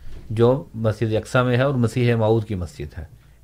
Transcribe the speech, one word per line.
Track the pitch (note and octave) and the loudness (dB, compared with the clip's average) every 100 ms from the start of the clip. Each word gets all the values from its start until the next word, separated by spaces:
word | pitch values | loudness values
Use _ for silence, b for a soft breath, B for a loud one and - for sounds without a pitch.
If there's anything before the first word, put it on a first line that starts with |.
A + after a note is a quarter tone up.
| B B B | B B B
جو | A2 A#2 C3+ E3+ | 2 4 4 -2
مسجد | A2+ A2 G#2 A2+ | -4 -2 -2 -2
اقصی | G#2+ - C3 | -2 0 0
میں | B2 A#2+ | 2 2
ہے | |
اور | C3+ | 0
مسیح | C3+ A#2 C3 A#2+ | 2 0 0 0
موعود | A#2 A2 A2+ | 2 2 2
کی | G#2+ | 0
مسجد | G2+ F2+ - C#2+ - | -6 -8 -10 -14 -12
ہے۔ | D2+ - b b | -16 -18 b b